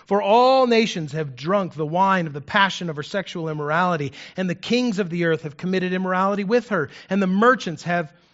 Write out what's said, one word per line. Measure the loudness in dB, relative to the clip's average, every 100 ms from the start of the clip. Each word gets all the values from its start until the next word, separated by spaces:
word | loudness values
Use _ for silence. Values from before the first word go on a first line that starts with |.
For | -2 0
all | 4 6 6 6 4
nations | 4 2 -2 -6
have | -6 -6
drunk | -6 -2 -2 -2
the | -4 -2
wine | 2 2 2 0
of |
the | -6
passion | -2 2 2 0 -8
of | -8
her |
sexual | -6 -6 -6 -6 -6
immorality, | -4 -2 0 2 0 -4 -10 -14 -6
and | -6
the |
kings | -6 -2 0 0 -2
of | -4
the | -2
earth | 0 -2
have | -4 -8
committed | -4 -2 -2
immorality | -2 -2 0 0 -2
with | 0 -2 0
her, | -2 -4 -8 -4
and | -2
the | 0
merchants | 4 4 4 0 -8
have, | -4 -2 -4 _ _